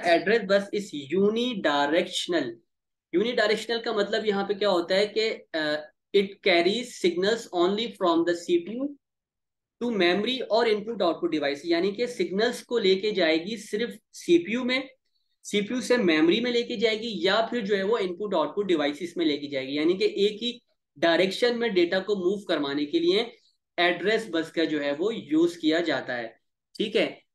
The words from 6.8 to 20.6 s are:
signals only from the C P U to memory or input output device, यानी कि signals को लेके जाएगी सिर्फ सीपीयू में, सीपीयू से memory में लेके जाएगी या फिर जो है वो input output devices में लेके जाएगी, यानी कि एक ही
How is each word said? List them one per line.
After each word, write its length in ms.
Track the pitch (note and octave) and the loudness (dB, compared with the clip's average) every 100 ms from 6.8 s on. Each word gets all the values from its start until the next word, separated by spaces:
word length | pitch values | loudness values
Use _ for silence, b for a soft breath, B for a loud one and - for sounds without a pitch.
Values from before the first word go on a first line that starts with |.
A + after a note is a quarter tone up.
| B3 - | -4 -2
signals 480 | F#3 E3+ G3 A3+ - F3 | -2 0 0 -2 -2 0
only 300 | F3+ G#3 A#3 - | 0 0 -4 -2
from 260 | F3+ E3 | 2 2
the 120 | E3+ E3+ | 2 0
C 180 | - F3 | 0 0
P 140 | F#3+ A#3+ | 0 -6
U 100 | C#4+ C#4+ _ _ _ _ _ _ _ - | -8 -10 _ _ _ _ _ _ _ -8
to 120 | A#3+ G#3 | -4 2
memory 400 | F3 F#3+ A3 B3+ - | 2 2 0 -2 0
or 140 | G#3+ A#3 | 2 4
input 380 | G#3 G3+ A3 F3+ | 2 -2 0 0
output 260 | D#3 E3+ | 2 0
device, 320 | D3+ C#3 C#3+ E3+ | 0 0 -2 0
यानी 260 | E3+ F#3+ | 2 0
कि 140 | G3+ A#3+ | 0 -2
signals 560 | - E3+ F#3+ B3 A#3+ | -2 -2 0 0 0
को 160 | - A#3 | -4 0
लेके 340 | F#3+ F#3+ G#3+ | 2 2 0
जाएगी 440 | F#3+ D#3+ D#3+ F3 A3+ | 0 2 2 -2 -8
सिर्फ 400 | - G#3 A#3 - _ | -6 -4 -4 -8 _
सीपीयू 500 | - - E3+ E3+ A#3+ | -6 2 4 4 -4
में, 240 | B3 B3+ C4 _ _ _ _ _ | -2 -2 -4 _ _ _ _ _
सीपीयू 360 | - G#3 G3+ B3 | -4 -2 -2 -2
से 140 | - A#3+ | 0 2
memory 420 | F#3 D#3 E3 G#3+ | 4 4 4 2
में 100 | B3 | 2
लेके 260 | A#3+ A#3+ A#3 | -2 -2 0
जाएगी 360 | A3+ G#3+ A#3+ F#3+ F3+ | 0 0 -4 -2 0
या 140 | G#3+ A3 | 2 0
फिर 140 | A#3+ | -2
जो 120 | G3+ G3+ | -2 0
है 80 | |
वो 140 | G3 A3+ | 0 0
input 360 | F#3+ F3 G#3 | -2 -4 -2
output 320 | F3+ D3 G3 G3 | -2 -2 -2 0
devices 480 | D#3+ D3 D3 E3+ F3+ | 0 0 -4 -6 -2
में 60 | D#3 | -2
लेके 220 | C#3+ C#3 | -2 -4
जाएगी, 300 | C3+ C3 D3 | -6 -4 0
यानी 160 | D#3+ | 0
कि 200 | F#3+ G#3 - G#3 | 2 0 2 0
एक 160 | G3+ | 0
ही 180 | A#3+ - | -8 -8